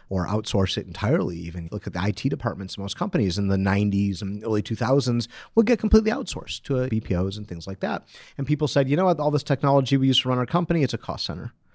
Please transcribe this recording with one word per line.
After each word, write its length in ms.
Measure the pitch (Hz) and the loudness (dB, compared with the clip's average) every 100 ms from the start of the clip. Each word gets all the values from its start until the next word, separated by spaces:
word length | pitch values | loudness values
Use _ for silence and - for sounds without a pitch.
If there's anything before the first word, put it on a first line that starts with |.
| - | -6
or 180 | 95 - | -4 -2
outsource 520 | 110 104 107 92 - | -2 -2 0 0 0
it 100 | 95 | -8
entirely 480 | 85 101 156 87 85 | -4 0 0 0 -4
even. 320 | 85 87 82 | -8 -10 -8
Look 160 | 104 - | -8 -6
at 60 | |
the 100 | 87 | -2
I 100 | 98 | -2
T 180 | 101 143 | -2 -2
departments 460 | 151 - - 95 - | -2 -4 -4 -8 -8
of 40 | |
most 160 | 98 - | -8 -4
companies 420 | - 165 98 87 | -2 0 0 0
in 120 | 98 | 2
the 80 | 98 | 2
nineties 640 | 98 101 104 98 101 95 | 2 2 2 2 0 -2
and 200 | 98 101 | -6 -6
early 200 | 110 107 | -2 -2
two 160 | - 113 | -2 -2
thousands 500 | 120 139 123 120 - - - | 2 2 2 0 -2 -10 -2
would 120 | - 220 | 2 2
get 140 | 240 | 2
completely 320 | 220 220 214 | 6 6 6
outsourced 520 | - 190 80 - - | 0 -4 -10 -10 -12
to 240 | - 131 127 | -4 -2 0
B 140 | 107 | -2
P 120 | - | 0
Os 220 | 87 92 104 | 0 0 -4
and 100 | 104 | -10
things 220 | 85 95 | -10 -10
like 140 | 95 | -8
that. 260 | 202 - - - - - | -6 -6 -8 -20 -16 -8
And 100 | 135 | -4
people 220 | 147 151 | 0 2
said, 180 | 143 131 | 2 2
"You 80 | 151 | 2
know 80 | |
what? 160 | 190 170 | 2 2
All 120 | 151 | 2
this 120 | 147 | 0
technology 540 | - 143 143 139 127 139 | 0 0 4 4 4 4
we 100 | 135 | 4
use 140 | 127 | 2
to 80 | 131 | 2
run 80 | 127 | 0
our 80 | 123 | 0
company, 360 | 170 170 170 | 0 2 2
it's 120 | 139 | 0
a 40 | - | -2
cost 280 | - 143 - | -6 -8 -6
center. 260 | 147 - - _ | -8 -10 -14 _